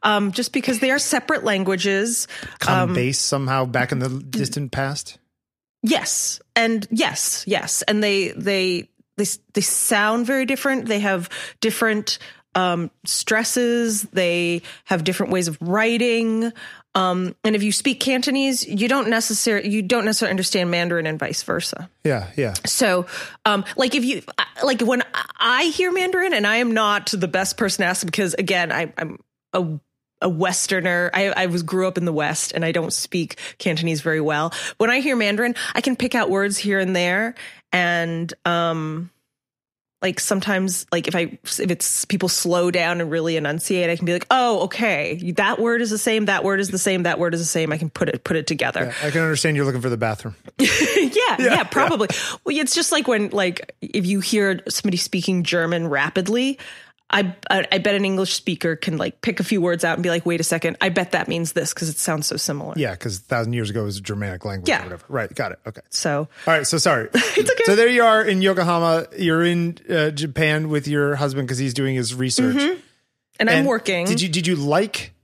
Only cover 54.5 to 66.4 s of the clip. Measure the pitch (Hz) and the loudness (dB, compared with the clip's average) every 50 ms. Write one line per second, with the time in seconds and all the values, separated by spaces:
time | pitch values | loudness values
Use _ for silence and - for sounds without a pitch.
54.5 | 190 180 - - - - - 208 180 175 - - - 180 170 - 190 180 175 - | 0 -2 -4 -6 -6 -2 0 0 0 0 -2 -2 -2 -2 0 0 0 0 0 0
55.5 | - 175 165 131 127 170 165 170 143 139 143 151 - 190 185 180 214 240 254 269 | 0 0 0 0 0 0 0 0 0 0 0 0 0 -2 0 0 0 0 0 0
56.5 | 277 269 - - - - - - _ _ _ _ - 196 202 185 180 - - - | -2 -4 -10 -18 -18 -20 -20 -20 _ _ _ _ 0 2 2 0 -2 -8 -2 0
57.5 | - 196 - - - 190 185 208 202 202 202 196 190 190 190 185 - - - - | 0 0 2 0 0 0 2 2 2 2 0 0 0 0 0 -2 -2 -4 -2 -4
58.5 | 180 - - 170 160 156 - - 160 156 - - - _ - 226 202 - 180 - | -4 -2 -2 -4 -4 -2 -4 -4 -2 -2 -2 -4 -6 _ -4 -4 -2 -2 0 0
59.5 | 226 202 170 175 170 170 - 170 165 - 175 175 170 170 170 180 170 165 165 - | 2 2 2 2 0 2 0 0 0 0 0 0 0 0 0 0 0 0 0 0
60.5 | 175 165 - 165 160 - - 190 175 190 180 175 - 175 170 - - 170 170 160 | 0 0 0 -2 0 2 0 2 2 2 0 0 0 -2 -2 0 -2 -2 -2 -2
61.5 | - 170 170 160 - - 175 160 156 - - - 165 151 151 - - 160 - - | -2 -2 -4 -4 -4 -6 -6 -6 -4 -4 -2 -2 -2 -2 -2 -4 -4 -4 -4 -4
62.5 | 151 143 - 156 - 165 143 113 92 90 - 120 101 92 - _ 135 120 113 110 | -4 -4 -6 -8 -4 -2 -2 -2 -4 -6 -6 -8 -8 -8 -6 _ -2 -2 0 0
63.5 | 120 120 113 104 101 113 107 104 98 95 98 - 104 101 104 98 92 90 - 107 | -2 -2 -2 -2 -2 -2 -2 -4 -4 -6 -6 -6 -6 -4 -4 -6 -6 -6 -6 -6
64.5 | 98 95 87 - 277 - - 92 90 82 - - 139 131 110 98 - - 131 101 | -6 -4 -2 0 0 0 -2 -8 -12 -14 -14 -8 -6 -4 -4 -4 -4 -6 -6 -6
65.5 | 92 - _ 113 110 - - _ - - - 170 147 143 151 151 _ - | -6 -8 _ -14 -14 -14 -18 _ -6 -4 -2 0 0 0 -2 -4 _ -6